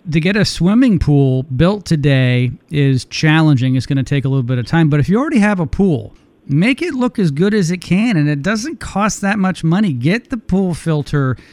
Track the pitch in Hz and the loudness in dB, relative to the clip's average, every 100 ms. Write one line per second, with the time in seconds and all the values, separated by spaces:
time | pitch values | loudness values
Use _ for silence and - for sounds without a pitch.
0 | 180 156 165 208 185 - 170 220 262 180 | -4 -2 0 0 0 0 2 4 4 2
1 | - 143 135 131 127 127 170 208 - 165 | 2 4 4 0 -2 0 0 0 -2 0
2 | 143 135 127 123 127 143 - 151 139 131 | 2 2 2 2 0 -4 -6 0 2 0
3 | - - 156 160 156 135 131 131 - 135 | -2 -2 2 4 4 4 2 0 -2 -4
4 | 127 143 135 135 120 127 117 165 160 147 | -2 -2 0 -2 -2 -4 0 2 2 2
5 | 139 208 311 277 202 202 160 - 196 135 | 2 0 2 2 2 0 -2 0 0 0
6 | 104 - _ _ - 143 214 277 349 262 | -4 -18 _ _ -2 0 2 0 -2 -2
7 | 247 240 175 139 196 214 165 180 - 180 | -4 0 -2 0 0 0 -2 -4 -2 -2
8 | 240 175 147 147 143 220 269 - - 190 | 0 0 0 -2 -2 -4 -6 -10 -8 -2
9 | 208 - 196 208 190 180 165 180 214 127 | -2 -2 -2 0 -2 -2 -2 0 0 0
10 | 135 226 - 240 - 185 190 151 165 151 | -2 -2 -4 -10 -4 -2 -2 -4 -4 -4
11 | 139 147 135 123 - | -2 -2 -2 -4 -10